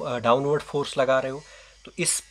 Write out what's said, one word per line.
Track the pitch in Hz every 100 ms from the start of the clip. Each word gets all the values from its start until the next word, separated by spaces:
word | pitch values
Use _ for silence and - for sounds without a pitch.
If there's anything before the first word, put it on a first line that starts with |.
अ, | 143 123
डाउनवर्ड | 117 127 143 147
फोर्स | - 147 135 -
लगा | 131 131
रहे | 131
हो | 139 - - - -
तो | - -
इस | 165 - -